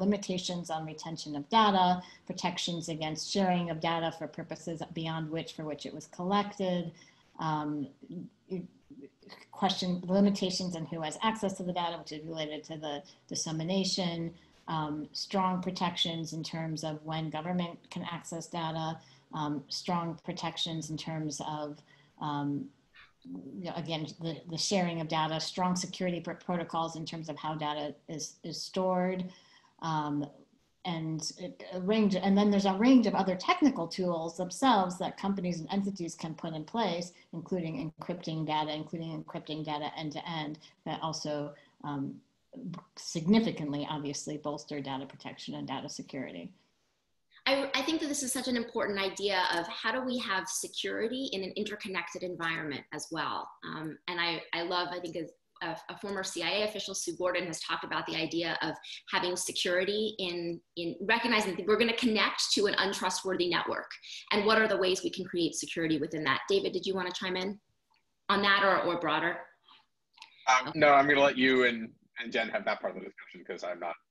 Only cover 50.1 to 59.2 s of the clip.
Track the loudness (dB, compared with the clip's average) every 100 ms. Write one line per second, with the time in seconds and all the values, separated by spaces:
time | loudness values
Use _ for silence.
50.1 | -2 0 -2 -2 -6 -6 -6 -4 -2 -2
51.1 | -2 -4 -4 -4 -4 -6 -6 -4 -4 -4
52.1 | -8 -8 -4 -4 -2 -4 -6 -8 -10 -6
53.1 | -4 -2 -4 -8 -12 -10 -8 -8 -8 -6
54.1 | -2 0 -2 -4 -4 0 0 -2 -4 -6
55.1 | -6 -8 -12 _ -8 -8 -8 -10 -10 -6
56.1 | -4 -4 -2 0 2 0 -2 -6 -4 -4
57.1 | 0 0 0 -2 -6 -4 -4 -2 -4 -2
58.1 | -2 -2 0 0 0 0 -2 -10 -14 -2
59.1 | 0